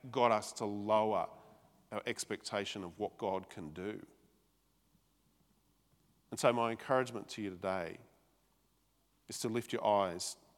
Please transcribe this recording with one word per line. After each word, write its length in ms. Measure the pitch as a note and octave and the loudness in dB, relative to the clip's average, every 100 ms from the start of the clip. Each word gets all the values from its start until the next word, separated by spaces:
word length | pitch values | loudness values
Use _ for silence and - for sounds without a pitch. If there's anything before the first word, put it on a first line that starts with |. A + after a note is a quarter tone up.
| C3 | -2
got 200 | B2+ A#2+ | 4 6
us 200 | G#2+ G2+ | 6 2
to 120 | - G#2+ | -6 -4
lower 600 | G2+ G#2 G#2+ A2 G2 - - - - - _ _ | -2 4 4 6 2 0 -6 -20 -20 -20 _ _
our 100 | G#2+ - | -6 -4
expectation 760 | A#2 - G#2 - G#2 G2+ G#2+ | -6 -6 -6 -4 -4 -4 -6
of 140 | F2+ E2+ | -8 -6
what 200 | G#2+ - | -8 -4
God 320 | G#2 F#2+ F#2 | -4 -4 -6
can 220 | - D#2 | -12 -12
do. 320 | D#2+ G2 A2 - _ _ _ _ _ _ _ _ _ _ _ _ _ _ _ _ _ _ _ _ _ _ | -8 -8 -8 -14 _ _ _ _ _ _ _ _ _ _ _ _ _ _ _ _ _ _ _ _ _ _
And 80 | - | 4
so 140 | C3 | 4
my 180 | A#2+ A#2 | 6 2
encouragement 560 | A2+ - C3 B2 A#2 - | 0 2 2 2 -4 -10
to 120 | - | -6
you 80 | G2+ | -6
today 500 | F2+ F#2+ F#2+ E2 - - _ _ _ _ _ _ _ _ _ _ _ - | -4 -4 -2 -4 -10 -18 _ _ _ _ _ _ _ _ _ _ _ -12
is 120 | A2+ | -6
to 100 | A#2+ | -2
lift 240 | A2+ A#2 | -2 -2
your 120 | A#2 G#2+ | 0 4
eyes 520 | G#2 F#2+ F2 - - _ | 4 2 -2 -6 -8 _